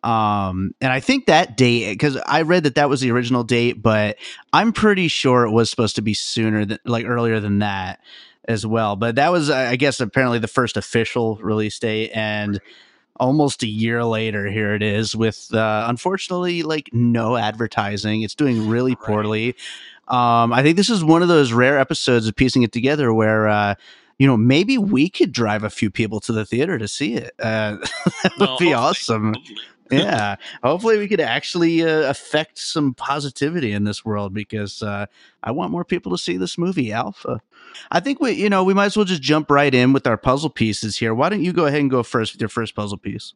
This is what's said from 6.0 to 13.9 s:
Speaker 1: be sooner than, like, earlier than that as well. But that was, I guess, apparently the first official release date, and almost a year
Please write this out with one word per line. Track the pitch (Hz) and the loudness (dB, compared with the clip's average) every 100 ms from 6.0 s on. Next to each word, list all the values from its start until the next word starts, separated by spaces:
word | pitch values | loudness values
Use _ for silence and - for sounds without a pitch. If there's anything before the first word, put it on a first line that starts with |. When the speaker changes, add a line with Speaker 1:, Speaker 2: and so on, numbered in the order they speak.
Speaker 1:
be | 107 | -2
sooner | 104 - - 110 107 104 | -4 -4 -2 0 0 -2
than, | 110 | -6
like, | - 117 113 | -4 -4 -2
earlier | 120 117 110 | 0 0 0
than | 104 101 | 0 0
that | 104 98 95 - _ - - _ - | 0 -4 -8 -10 _ -20 -20 _ -6
as | 113 110 | -4 -2
well. | 113 107 | 0 0
But | 101 117 | 0 -2
that | 117 151 | 2 2
was, | 180 147 | 2 0
I | 135 127 123 | 0 0 0
guess, | 143 127 | 0 0
apparently | 117 135 131 117 | -2 0 0 0
the | 110 | -2
first | - 123 - | -2 -2 -2
official | - 117 113 - 113 107 | -2 -2 -2 -2 -2 -4
release | 110 107 107 - | -2 -2 -2 -4
date, | 117 110 110 | -4 -4 -4
and | 110 107 107 104 101 _ - _ _ _ _ | -4 -4 -4 -4 -6 _ -20 _ _ _ _
almost | 127 147 143 - | 0 2 2 0
a | 117 | -4
year | 107 113 | -2 0